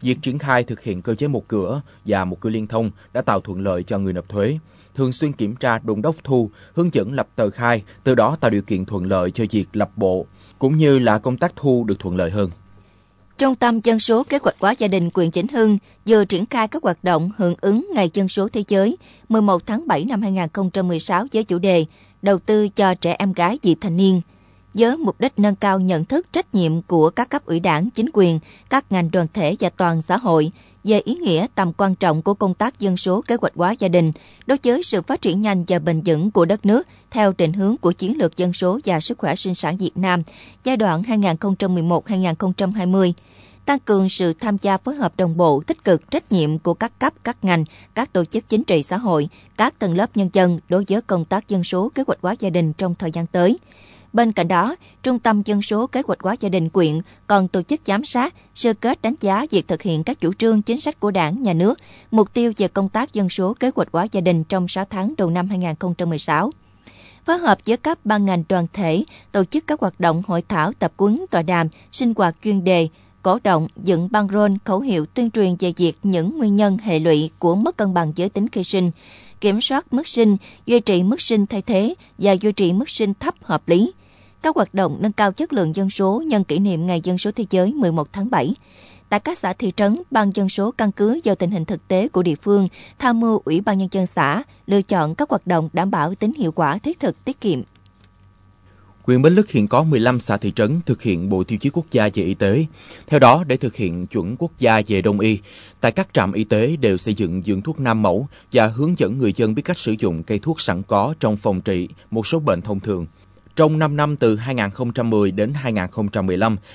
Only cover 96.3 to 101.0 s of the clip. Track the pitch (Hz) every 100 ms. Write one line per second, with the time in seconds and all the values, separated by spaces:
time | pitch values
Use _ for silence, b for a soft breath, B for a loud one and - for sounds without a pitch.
96.3 | 311 175 165 151 175 285 359 220 - -
97.3 | 262 214 139 - _ _ _ _ _ -
98.3 | _ _ _ b b b b - 127 151
99.3 | 180 208 123 104 123 160 135 117 123 -
100.3 | 101 101 - 110 165 170 110